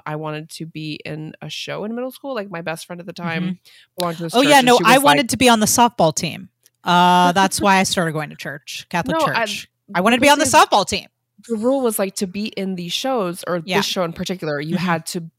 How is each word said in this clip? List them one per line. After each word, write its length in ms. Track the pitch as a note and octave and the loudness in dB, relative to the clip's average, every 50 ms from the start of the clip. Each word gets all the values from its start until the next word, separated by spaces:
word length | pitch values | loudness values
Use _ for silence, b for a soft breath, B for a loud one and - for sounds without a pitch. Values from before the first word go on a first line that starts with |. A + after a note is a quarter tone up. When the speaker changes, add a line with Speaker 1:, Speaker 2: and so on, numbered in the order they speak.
| - | -10
Speaker 1:
I 100 | D3+ D#3 | -10 -8
wanted 340 | D3+ D#3 D#3 D3+ D3+ D#3+ D#3+ | -8 -8 -8 -10 -10 -12 -14
to 140 | - - E3 | -14 -14 -14
be 340 | D#3+ - D#3 D#3 D#3 D3 - - | -14 -12 -10 -10 -10 -10 -12 -12
in 300 | - D3+ D#3 D#3 D#3 - - | -12 -12 -12 -12 -14 -14 -16
a 80 | - D3+ | -16 -14
show 340 | - - - - C#3 D#3 F#3 | -14 -12 -10 -10 -10 -8 -8
in 100 | G#3+ A#3 | -8 -8
middle 160 | A#3+ B3+ C4 | -10 -10 -12
school. 220 | B3+ - - C#4 C4 | -12 -14 -12 -10 -10
Like, 140 | A3+ G3 G3+ | -10 -10 -10
my 120 | F3+ E3+ | -10 -10
best 240 | E3+ D#3+ D#3+ E3 - | -8 -8 -10 -10 -12
friend 140 | - F3+ F3 | -14 -16 -16
at 40 | E3+ | -16
the 60 | F3+ E3+ | -16 -12
time 300 | - F3 E3+ E3 E3 F3+ | -10 -8 -6 -4 -4 -4
Speaker 2:
Mm-hmm. 80 | F#3 F#3 - b b b b b b _ | -6 -8 -10 b b b b b b _
Speaker 1:
belonged 200 | - F3 E3+ E3 | -4 -4 -4 -4
to 60 | D#3+ E3+ | -6 -6
this 100 | E3 G3+ | -2 2
Speaker 2:
Oh, 60 | A#3 | 2
Speaker 1:
church, 80 | C#4+ C#4+ | 4 6
Speaker 2:
yeah, 100 | D4 C#4 | 6 6
Speaker 1:
and 80 | B3 | 6
Speaker 2:
no, 100 | B3 B3 | 6 6
Speaker 1:
she 60 | A#3+ - | 6 6
Speaker 2:
I 120 | A3 B3 | 6 6
Speaker 1:
was 60 | C#4 C#4 | 6 6
Speaker 2:
wanted 140 | C#4+ C#4+ C#4+ C#4 | 4 4 4 2
Speaker 1:
like 40 | A3+ | -2
Speaker 2:
to 80 | - | 0
be 120 | G#3+ B3+ A#3+ | 2 4 4
on 100 | A#3 A3 | 4 4
the 60 | G#3+ | 2
softball 500 | G#3 - - A#3+ A#3 - - F#3 D#3+ - | 2 2 2 2 2 2 2 2 2 0
team. 340 | - - D#3 - - - - _ _ _ _ _ _ - | -2 -6 -8 -10 -12 -16 -20 _ _ _ _ _ _ -2
Uh, 480 | F3+ F3 F3+ F3+ F3+ F3+ F3+ F3+ F3+ E3+ | 0 2 4 4 6 6 4 4 4 4
that's 260 | G3 F#3+ F#3+ - - | 2 2 0 0 0
why 160 | - G3+ F#3+ | 2 4 4
I 60 | F#3+ F#3+ | 4 2
started 300 | - - G3+ E3+ D#3+ D3 | 0 -2 -2 -2 -2 -4
going 160 | D#3 D3+ D3+ | -6 -8 -10
to 60 | - | -12
church, 520 | - - D#3+ C#3 D3+ _ - - - - - | -14 -14 -14 -14 -14 _ -14 -14 -14 -10 -6
Catholic 280 | - F3 E3 C4 D4+ E4 | -6 -4 -4 -2 -2 0
Speaker 1:
No, 60 | D#4 | 0
I, 160 | - - A3+ | 0 0 -2
Speaker 2:
church. 260 | A3+ G#3+ G3+ G#3 - - _ _ _ - G3+ | -2 -4 -6 -10 -12 -16 _ _ _ -4 0
I 80 | E3+ | 2
wanted 160 | F#3 A3 A#3+ | 4 4 4
to 40 | B3 | 4
be 40 | C4 | 6
Speaker 1:
because 60 | C#4 D4 | 6 4
Speaker 2:
on 60 | C#4+ | 4
the 60 | D4+ | 4
Speaker 1:
the 120 | C4 - | 4 6
Speaker 2:
softball 300 | D#4 F#4+ - - G#3 F#3 | 6 6 6 4 2 2
team. 200 | - G#3+ F3 - - _ _ _ _ _ _ - - | 0 -4 -8 -8 -12 _ _ _ _ _ _ -10 -8
Speaker 1:
the 60 | A#3 | -6
rule 240 | G#3+ A3 B3 C4+ C#4 | -2 0 0 0 2
was, 160 | B3+ A#3 G#3 - | 0 -2 -2 -2
like, 160 | G3 F#3+ - | -4 -4 -4
to 120 | - G#3 | -6 -6
be 180 | F#3 F3+ G3+ G#3+ A3 | -6 -6 -6 -8 -8
in 260 | - - G3 F#3+ F#3+ | -6 -6 -6 -6 -6
these 180 | F3 F3 E3+ - | -6 -6 -6 -6
shows, 500 | - - C4 C4+ A#3+ F#3+ F3 F3 - - | -4 -4 -2 -2 -2 -2 -4 -6 -8 -6
or 140 | - F3 F3 D#3+ | -6 -6 -6 -4
Speaker 2:
Yeah. 120 | D#3 F3+ E3+ | -4 -4 -2
Speaker 1:
this 60 | - | -2
show 160 | - - G3 F3+ | -2 -2 -4 -4
in 100 | E3 E3 | -4 -6
particular, 460 | - F3+ - F#3+ F3+ E3+ D3+ D3 C#3+ | -8 -8 -8 -8 -8 -6 -6 -6 -6
you 140 | D3+ D#3 E3 | -4 -4 -4
Speaker 2:
Mm-hmm. 100 | F#3 E3 | -2 -2
Speaker 1:
had 200 | F3+ E3+ D#3+ E3 | -2 -2 -2 -4
to 140 | - - F#3 E3 E3 - | -6 -10 -10 -10 -12 -14